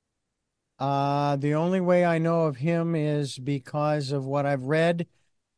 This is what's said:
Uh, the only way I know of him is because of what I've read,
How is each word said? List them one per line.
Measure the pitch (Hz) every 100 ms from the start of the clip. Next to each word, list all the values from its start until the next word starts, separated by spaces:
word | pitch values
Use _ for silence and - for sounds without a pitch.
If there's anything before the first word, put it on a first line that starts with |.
| _ _ _ _ _ _ _ -
Uh, | 135 139 143 143 143 143
the | 147
only | 151 175 185
way | 180 180 175
I | 165
know | 165 170 160
of | 120
him | 165 170 170
is | 165 151 147 139 -
because | 127 143 - 147 151 151 135
of | 139
what | 135 143 139
I've | 139
read, | 131 156 170 170 170 _ _ _ _